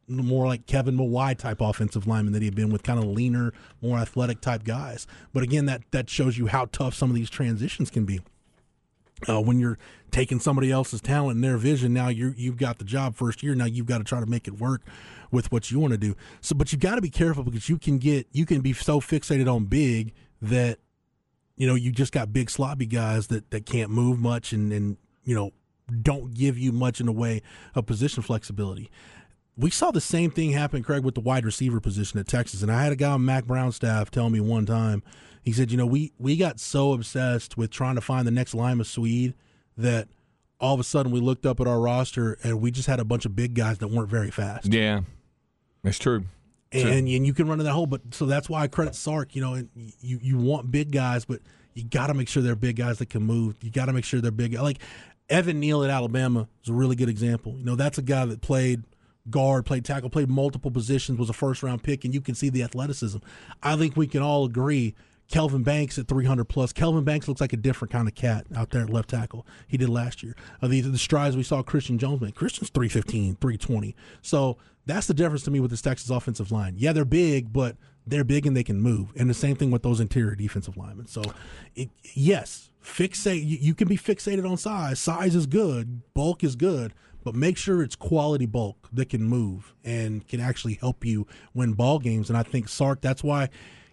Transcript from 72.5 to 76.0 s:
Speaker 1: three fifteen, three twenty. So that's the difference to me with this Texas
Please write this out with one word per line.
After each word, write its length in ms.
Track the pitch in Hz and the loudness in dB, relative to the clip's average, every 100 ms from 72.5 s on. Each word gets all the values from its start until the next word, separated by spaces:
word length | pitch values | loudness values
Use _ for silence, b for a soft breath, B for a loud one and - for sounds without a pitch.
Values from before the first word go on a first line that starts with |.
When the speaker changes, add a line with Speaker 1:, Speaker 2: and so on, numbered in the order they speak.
| - 208 | -4 -4
Speaker 1:
three 180 | 135 120 | 0 0
fifteen, 480 | 117 - 113 98 92 | 0 0 0 -2 0
three 200 | 131 110 | -2 -2
twenty. 360 | - 110 104 - B B | -2 -2 -4 -10 B B
So 340 | - 147 135 120 b b 127 | -2 0 0 -2 b b -6
that's 200 | 190 - | -2 0
the 40 | |
difference 300 | 151 170 147 | 2 2 0
to 80 | - | -2
me 100 | 139 | 0
with 100 | 127 | 0
this 120 | 117 | -2
Texas 260 | 139 127 | -2 -4